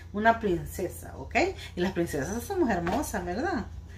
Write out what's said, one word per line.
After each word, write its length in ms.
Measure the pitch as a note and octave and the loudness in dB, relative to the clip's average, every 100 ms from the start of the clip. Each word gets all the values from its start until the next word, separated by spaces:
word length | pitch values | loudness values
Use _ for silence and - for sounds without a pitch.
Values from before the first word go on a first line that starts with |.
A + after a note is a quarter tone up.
| - | -8
Una 300 | G3+ A3+ A3+ | 4 6 6
princesa, 760 | G#3 E3+ D3 - F3 - A#2 - | 2 0 -2 -6 -6 -6 -12 -10
¿ok? 180 | C#3 A#3 F#4 - - - | -2 2 2 0 -8 -2
Y 20 | |
las 140 | F#3 | 0
princesas 500 | F3 E3+ C#3+ D3+ A3+ | 2 0 0 -2 -4
somos 260 | - F#4+ C4 | -2 2 2
hermosas, 540 | F3 E3+ A3+ - G#3 | 2 2 0 0 -4
¿verdad? 440 | F3 G3 F4+ D4 - - - | -2 -2 0 -2 -4 -10 -12